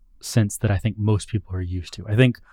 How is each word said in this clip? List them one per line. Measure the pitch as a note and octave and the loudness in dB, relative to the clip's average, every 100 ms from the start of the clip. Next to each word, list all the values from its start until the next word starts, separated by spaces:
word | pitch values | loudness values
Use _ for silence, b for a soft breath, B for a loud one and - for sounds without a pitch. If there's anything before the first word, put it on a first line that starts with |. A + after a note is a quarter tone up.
| _ - | _ -18
sense | - B2 G2+ - | -2 2 2 0
that | G#2+ | -2
I | G2 | 0
think | A2+ G#2 | -2 -2
most | G#2+ G#2 - | 0 0 -2
people | G2+ - F#2 | -8 -6 -8
are | |
used | F2+ F#2 E2 - | -6 -6 -8 -12
to. | F2+ | 0
I | G#2+ | 4
think | B2+ - b | 4 2 b